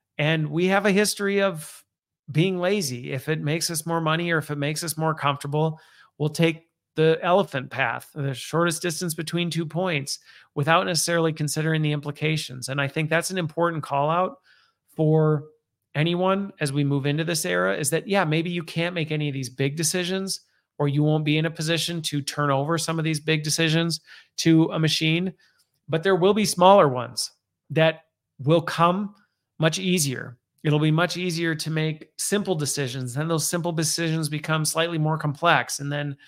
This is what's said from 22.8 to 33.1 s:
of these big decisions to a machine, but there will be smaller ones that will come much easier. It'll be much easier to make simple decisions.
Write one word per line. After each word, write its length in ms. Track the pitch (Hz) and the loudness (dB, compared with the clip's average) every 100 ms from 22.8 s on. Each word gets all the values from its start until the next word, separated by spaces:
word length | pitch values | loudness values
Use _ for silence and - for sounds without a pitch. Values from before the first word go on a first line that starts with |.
| 160 165 | -2 -2
of 60 | |
these 160 | 160 156 | -2 -4
big 240 | 156 156 | -2 -2
decisions 560 | 151 143 165 160 170 156 - - _ - | 0 0 2 2 0 -2 -10 -20 _ -2
to 320 | 175 160 165 | 4 6 6
a 80 | 170 | 2
machine, 540 | 160 - 160 165 185 - _ _ _ _ - | 0 2 0 0 -2 -8 _ _ _ _ -4
but 120 | 156 | -2
there 140 | 175 185 | 2 4
will 180 | 185 | 4
be 120 | 208 202 | 4 0
smaller 420 | - 180 202 156 | 6 8 8 6
ones 440 | 127 120 117 - - _ _ _ | 4 -6 -8 -10 -12 _ _ _
that 360 | 147 160 156 _ _ _ _ | 2 2 2 _ _ _ _
will 220 | 135 165 | 2 2
come 520 | 156 - 170 185 208 - _ _ _ _ | 2 2 2 2 -4 -10 _ _ _ _
much 180 | 160 165 | 0 0
easier. 600 | 185 180 143 120 120 120 _ _ | 0 0 0 -4 -10 -14 _ _
It'll 160 | 156 151 | 0 2
be 120 | 156 | 4
much 260 | 156 175 170 | 2 2 -2
easier 380 | 180 165 170 160 | -4 -2 -2 -4
to 140 | 156 | -4
make 400 | 156 156 156 - - | -2 -2 -4 -12 -10
simple 380 | - 202 196 175 | -2 -2 0 -2
decisions. 580 | 139 - 135 131 127 | -2 -2 -4 -4 -6